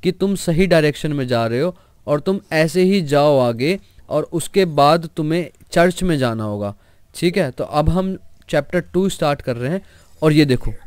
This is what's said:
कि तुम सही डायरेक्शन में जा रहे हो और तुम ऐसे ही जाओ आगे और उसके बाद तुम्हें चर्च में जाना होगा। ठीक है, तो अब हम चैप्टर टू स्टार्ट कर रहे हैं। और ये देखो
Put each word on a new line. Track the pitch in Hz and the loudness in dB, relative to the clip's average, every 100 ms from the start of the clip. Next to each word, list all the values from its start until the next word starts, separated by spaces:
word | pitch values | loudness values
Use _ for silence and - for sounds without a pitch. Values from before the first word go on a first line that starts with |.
कि | 180 | -2
तुम | 180 196 196 | -2 -2 -2
सही | - 160 190 | -2 0 4
डायरेक्शन | 170 151 143 160 | 4 2 -2 -4
में | 147 127 | -4 -2
जा | 120 117 | -2 0
रहे | 117 | -2
हो | 165 175 _ _ - | -2 -6 _ _ -4
और | 147 | -4
तुम | 165 196 - | -2 -4 -4
ऐसे | 160 160 175 | -2 0 2
ही | 185 202 156 | 2 2 2
जाओ | 147 147 143 | 2 4 4
आगे | 123 117 135 202 - - - | 2 0 -2 -4 -8 -20 -6
और | 147 156 | -4 -4
उसके | 170 - - 185 | -6 -2 0 0
बाद | 147 143 165 165 - | 4 4 4 0 -6
तुम्हें | 151 165 160 _ - | -4 -2 -6 _ -6
चर्च | - 175 175 | 2 2 2
में | 185 156 | -2 0
जाना | 127 113 | -2 -2
होगा। | 107 104 101 101 _ _ _ - | -6 -4 -6 -8 _ _ _ -4
ठीक | 170 185 | -2 0
है, | 151 | -4
तो | - | -4
अब | - 147 156 | -4 2 2
हम | 170 190 190 - - - | 2 -2 -6 -12 -20 -4
चैप्टर | 151 139 180 170 | -4 -2 -6 -4
टू | 175 190 | -2 -2
स्टार्ट | - 156 143 | -2 -4 -4
कर | - 120 | -6 -6
रहे | 123 | -4
हैं। | 180 - - _ - | -6 -8 -20 _ -2
और | 160 | 2
ये | 151 147 | 4 4
देखो | 123 - - | 2 0 -6